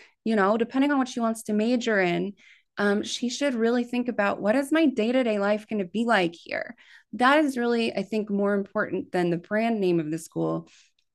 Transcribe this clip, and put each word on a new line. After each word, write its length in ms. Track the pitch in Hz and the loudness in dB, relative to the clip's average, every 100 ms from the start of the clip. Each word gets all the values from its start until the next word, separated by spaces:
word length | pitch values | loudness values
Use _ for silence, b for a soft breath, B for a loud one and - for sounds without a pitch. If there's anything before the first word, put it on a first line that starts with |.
| b b | b b
you 120 | 220 220 | -2 2
know, 220 | 190 226 | 2 2
depending 340 | 226 262 285 | 0 0 2
on 60 | 277 | 2
what 120 | 247 | -2
she 100 | 240 | -2
wants 240 | 226 220 | -4 -4
to 100 | - | -2
major 460 | 208 226 247 226 202 | 0 2 0 2 2
in, 340 | 180 175 190 - b b b - | 2 0 -2 -8 b b b -2
um, 260 | 202 202 | 0 0
she 260 | - - 247 | -2 -4 -6
should 240 | - 285 | -2 -2
really 300 | 240 226 247 | 0 0 0
think 240 | 240 247 247 | -2 -4 -4
about, 340 | 226 202 - | 0 0 0
"What 140 | 196 254 | 0 0
is 160 | 277 | 2
my 140 | 311 311 | 2 2
day-to-day 500 | 254 226 254 240 208 | 2 0 2 2 0
life 280 | 202 214 - | 0 -2 -2
gonna 180 | 214 180 | -6 -4
be 200 | 214 233 | -2 2
like 280 | 208 170 | 2 2
here?" 420 | - - - - - b b b | -4 -8 -8 -8 -14 b b b
That 300 | 214 254 294 | 2 4 4
is 140 | 294 254 | 4 0
really, 380 | 240 233 226 - | 0 2 0 -2
I 80 | |
think, 260 | 190 214 208 | -4 -4 -2
more 260 | 202 202 202 | 0 0 0
important 560 | 196 214 - 185 - | -2 -4 -4 -4 -4
than 180 | 180 175 | -2 0
the 80 | 170 | -2
brand 420 | - 208 226 220 | -2 -2 0 0
name 200 | 180 170 | 2 2
of 100 | 151 | 0
the 80 | 160 | -6
school. 520 | - 165 160 165 165 b b _ _ | -6 -4 -2 -4 -8 b b _ _